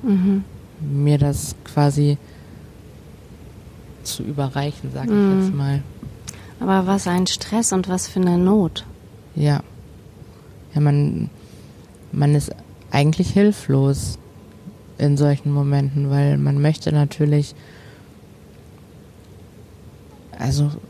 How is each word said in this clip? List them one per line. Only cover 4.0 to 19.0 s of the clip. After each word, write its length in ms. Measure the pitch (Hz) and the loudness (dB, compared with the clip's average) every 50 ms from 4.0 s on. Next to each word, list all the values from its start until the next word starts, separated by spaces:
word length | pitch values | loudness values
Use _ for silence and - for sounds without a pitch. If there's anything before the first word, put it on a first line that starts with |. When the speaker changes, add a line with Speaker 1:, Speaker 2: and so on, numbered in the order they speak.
| - | -12
Speaker 2:
zu 200 | - - - - | -12 -10 -8 -8
überreichen, 680 | - 147 143 139 131 - 143 143 147 143 - - 131 127 | -8 -4 -4 -4 -4 -4 -4 -4 -4 -6 -8 -12 -10 -8
sag 120 | 135 135 | -6 -4
ich 60 | 233 | 0
Speaker 1:
Mhm. 280 | 208 208 202 196 190 190 | 2 2 4 4 4 2
Speaker 2:
jetzt 140 | 190 190 190 | 2 0 0
mal. 300 | 143 139 139 139 143 139 - - - - - - - - - - - - - - - | -2 -2 0 -2 -2 -4 -8 -16 -16 -16 -16 -16 -16 -16 -16 -16 -16 -20 -20 -12 -6
Speaker 1:
Aber 280 | - 190 190 190 180 | -2 0 2 2 2
was 200 | 185 196 202 - | 2 0 0 0
ein 200 | 180 175 180 185 | 0 0 0 0
Stress 440 | 185 - - - - 208 226 226 - | 0 -2 -6 -6 -4 -2 0 0 0
und 160 | - 185 180 | 0 -2 -2
was 200 | 190 180 185 - | -2 -4 -4 -4
für 120 | - - 190 | -4 -2 0
eine 180 | 185 180 175 175 | 2 2 4 4
Not. 440 | 180 190 208 214 180 156 - - - - - - - - - - - - - | 4 4 4 4 2 0 -2 -8 -14 -14 -20 -20 -20 -20 -20 -20 -20 -10 -4
Speaker 2:
Ja. 260 | 156 147 147 143 143 - - - - - - - - - - - - - - - - - - - - - - - | 0 2 2 2 0 -2 -8 -18 -20 -20 -20 -20 -20 -20 -20 -20 -20 -20 -20 -20 -20 -20 -20 -20 -20 -18 -6 -2
Ja, 80 | 147 | 0
man, 480 | 147 147 143 143 147 147 - - - - - - - - - - - - - - - - - - - - | 2 4 4 2 2 0 0 -4 -6 -6 -8 -14 -20 -20 -20 -20 -20 -20 -20 -20 -20 -20 -20 -20 -16 -8
man 220 | - 143 147 147 147 | -2 0 2 4 4
ist 180 | 143 - - - - - - - - - - | 2 0 -2 -10 -14 -18 -20 -20 -20 -16 -4
eigentlich 400 | - 139 143 156 160 - 180 - | -2 2 2 2 2 0 -2 0
hilflos 880 | - 196 202 208 202 - - - 135 135 135 139 139 - - - - - - - - - - - - - - - - - - - - | 2 4 4 4 2 0 -2 0 2 2 4 2 2 0 -2 -6 -8 -10 -14 -20 -20 -20 -20 -20 -20 -20 -20 -20 -20 -20 -20 -18 -6
in 200 | - 143 143 143 | -2 2 2 2
solchen 340 | 139 147 147 143 139 - 143 | 4 4 2 2 0 0 0
Momenten, 580 | 143 143 143 143 143 139 139 139 139 143 143 139 | 0 0 2 2 2 0 0 0 0 -2 0 0
weil 280 | 139 143 143 143 143 143 | 2 2 2 2 2 2
man 200 | 143 139 143 143 | 2 2 2 2
möchte 300 | 143 151 156 - - - | 2 2 0 0 -2 0
natürlich, 600 | 151 147 147 147 - - 151 147 147 147 143 - - - - - - - - - - - - - - - - - - - - - - - - - - - - - - - | 2 2 2 0 0 0 0 2 2 2 0 -2 -8 -20 -20 -20 -20 -20 -20 -20 -20 -20 -20 -20 -20 -20 -20 -20 -20 -20 -20 -20 -20 -20 -20 -20 -20 -20 -20 -20 -20 -20